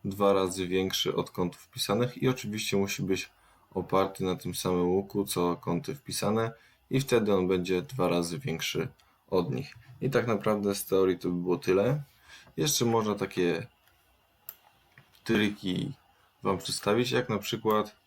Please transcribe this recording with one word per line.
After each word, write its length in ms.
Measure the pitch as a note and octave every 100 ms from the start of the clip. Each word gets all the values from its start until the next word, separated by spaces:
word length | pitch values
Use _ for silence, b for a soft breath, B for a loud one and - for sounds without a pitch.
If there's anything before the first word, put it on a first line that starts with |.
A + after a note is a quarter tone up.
| G#2
dwa 280 | G2 G2+
razy 340 | F#2+ F#2+ F#2 F2+
większy 480 | F#2 F#2+ - - -
od 160 | F2
kątów 300 | - F2 -
wpisanych 600 | - - - G2+ B2 -
i 60 | C3
oczywiście 480 | B2+ G#2+ G#2+ - G2
musi 260 | G2 -
być 260 | F#2+ F#2 - b b b b
oparty 500 | F#2+ F2+ F#2+ F#2+ -
na 120 | F#2 F2+
tym 200 | F2+ F2+
samym 320 | F#2 F2+ F2+
łuku, 380 | F#2 G2 G#2 G2
co 300 | F#2 F2 E2+
kąty 400 | - E2+ - D2
wpisane 560 | - - G2+ A2 A2+ B B B _
i 100 | C3
wtedy 340 | C3+ A#2 G#2
on 140 | F#2+ F2+
będzie 340 | F#2 F2 F#2
dwa 280 | - B2+ F2+
razy 300 | F2 E2+ E2
większy 480 | D2+ E2 - E2+ E2 - b b _
od 220 | F#2 E2+
nich. 260 | B1+ - - B -
I 80 | -
tak 180 | B2 A2+
naprawdę 480 | G#2 A2 G#2 G2+ G2
z 100 | -
teorii 340 | G2 F#2+ F2
to 100 | F#2
by 120 | F2
było 160 | F2+ F2
tyle. 460 | - F#2+ A2+ D3 C#3+ B B B B -
Jeszcze 280 | B2+ - A#2
można 300 | A#2 G#2+ G2+
takie 520 | F#2+ - F2 E2 A2+ _ _ _ _ _ _ _ - - _ _ _ - _ _
triki 680 | - A2 G#2 G#2 G2 F2+ - - _ b b _
wam 140 | G2+ F#2
przedstawić, 540 | - G2+ G2+ A2 B2
jak 180 | B2+ B2
na 100 | G#2
przykład 560 | - A2+ G#2+ G#2+ G#2 _